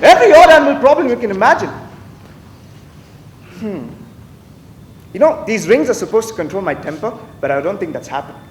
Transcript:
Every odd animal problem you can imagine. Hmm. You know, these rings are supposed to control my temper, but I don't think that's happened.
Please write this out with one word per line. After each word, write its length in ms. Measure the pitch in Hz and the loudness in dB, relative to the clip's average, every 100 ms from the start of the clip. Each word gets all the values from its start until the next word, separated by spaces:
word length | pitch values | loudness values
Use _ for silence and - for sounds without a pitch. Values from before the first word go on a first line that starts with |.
Every 320 | 269 370 466 | 6 6 8
odd 160 | 311 349 | 8 8
animal 300 | 320 285 277 | 6 2 0
problem 300 | 247 302 285 | 2 2 0
you 60 | 240 | -4
can 140 | 233 | -4
imagine. 380 | 190 226 330 180 - - - - - - - - - - - - - - - - - - 180 | -2 0 0 -4 -12 -18 -20 -20 -20 -20 -20 -20 -20 -20 -20 -20 -20 -20 -20 -20 -20 -20 -14
Hmm. 300 | 214 180 120 - - - - - - - - - - - - | -12 -12 -14 -18 -20 -20 -20 -20 -20 -20 -20 -20 -20 -20 -18
You 60 | - | -2
know, 240 | 302 - | -2 -2
these 220 | - 220 160 | -6 -6 0
rings 220 | 247 302 | 0 0
are 40 | |
supposed 360 | 220 185 220 220 | -4 -4 -4 -4
to 60 | |
control 260 | - 156 190 | -10 -10 -8
my 120 | 185 | -8
temper, 440 | 139 - 156 220 254 - - | -8 -10 -10 -10 -12 -20 -12
but 100 | 135 | -6
I 100 | 139 | -4
don't 180 | 151 202 | -6 -8
think 140 | 170 | -10
that's 140 | 143 - | -12 -10
happened. 300 | 139 139 - - | -12 -12 -20 -20